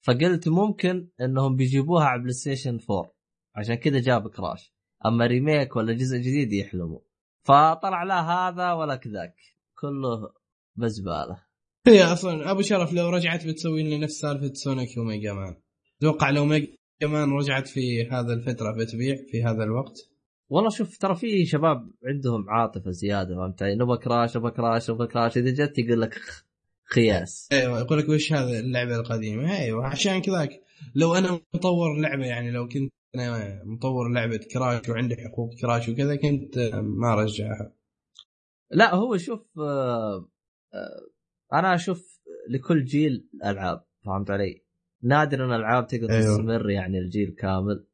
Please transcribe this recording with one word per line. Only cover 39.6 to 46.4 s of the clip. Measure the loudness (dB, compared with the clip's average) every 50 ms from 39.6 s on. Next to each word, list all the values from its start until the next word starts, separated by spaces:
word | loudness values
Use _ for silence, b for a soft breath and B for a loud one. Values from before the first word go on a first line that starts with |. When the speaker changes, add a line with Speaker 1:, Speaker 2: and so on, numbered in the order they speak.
| -4 -2 -2 0 0 0 0 -2 -2 -2 -4 -6 -8 _ _ _ _ _ _ _ _ _ -14
Speaker 1:
آه، | -14 -12 -12 -14 -18 -20 -20 _ _ _ _ _ _ _ _ -2
أنا | 0 2 2 0
أشوف | 0 0 -2 -6 -6 -6 -20 -20 _ _ -20 -18 -18 -10 -6
لكل | -6 -6 0 2 2 2 2
جيل | 2 0 2 2 2 0 -2 -6 _ -16 -8 -4
ألعاب، | -4 -4 -2 -2 -4 -4 -4 _ _ _ _ _
فهمت | -6 -4 -4 -2 -2
علي؟ | -2 -2 -2 -4 -4 -10 _ _ _ _ _ _ _ _ 0
نادرا | 2 4 4 4 2 0 -2 -2 0 0
ألعاب | -2 0 2 0 0 0
تقدر | 0 0 0 2 4
Speaker 2:
أيوة. | 4 4 6 4 4
Speaker 1:
تستمر | 2